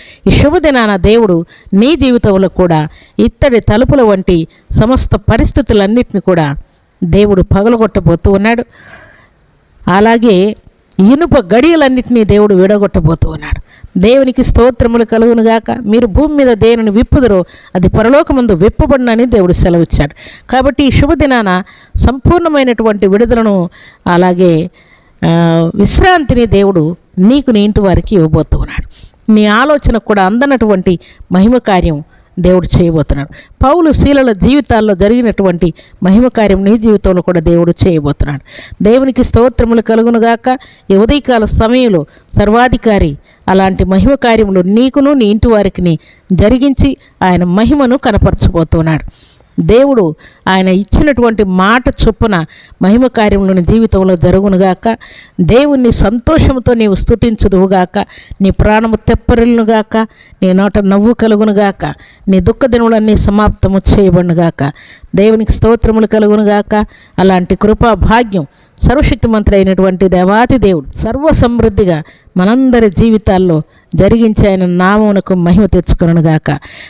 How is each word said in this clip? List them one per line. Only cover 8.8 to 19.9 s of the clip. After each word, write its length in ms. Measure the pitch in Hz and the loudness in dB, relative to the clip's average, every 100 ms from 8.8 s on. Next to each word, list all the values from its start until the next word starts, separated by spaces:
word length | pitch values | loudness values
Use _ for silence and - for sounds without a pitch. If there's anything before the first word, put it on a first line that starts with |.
| - - - _ _ _ _ _ _ _ - | -20 -20 -20 _ _ _ _ _ _ _ -2
అలాగే 680 | 185 220 233 233 185 202 - - _ _ - | 0 2 2 2 2 0 -4 -16 _ _ 0
ఇనుప 400 | 196 285 330 285 180 | 2 2 2 0 0
గడియలన్నిటినీ 680 | 220 311 320 277 254 - 240 | 0 2 2 0 -2 -2 -2
దేవుడు 300 | 202 208 208 | 0 2 2
విడగొట్టబోతూ 720 | 190 190 208 196 190 160 160 - | 2 2 0 -2 -2 -2 -2 -4
ఉన్నాడు. 320 | 156 - - - _ - 185 | -6 -10 -10 -10 _ -8 -2
దేవునికి 460 | 202 269 262 254 | 2 2 2 -2
స్తోత్రములు 600 | - - 240 240 240 233 | -2 2 0 0 -2 0
కలుగునుగాక. 640 | 220 226 233 233 220 226 226 | 0 0 2 2 2 0 -4
మీరు 360 | 233 214 220 233 | -8 -2 0 0
భూమి 280 | 180 302 | 0 0
మీద 220 | 294 262 220 | 0 0 2
దేనిని 340 | 220 233 220 | 2 0 0
విప్పుదురో 540 | 202 - 294 240 190 170 - - | 0 0 0 0 0 -4 -10 -8
అది 140 | 185 180 | -2 -2
పరలోకమందు 640 | - 220 285 330 269 240 | 0 2 2 2 -2 0
విప్పబడునని 760 | 170 208 - 294 269 247 226 247 | 0 0 0 -2 0 0 0 0
దేవుడు 260 | 226 180 | 0 0
సెలవిచ్చాడు. 640 | 165 185 175 165 | 0 0 0 0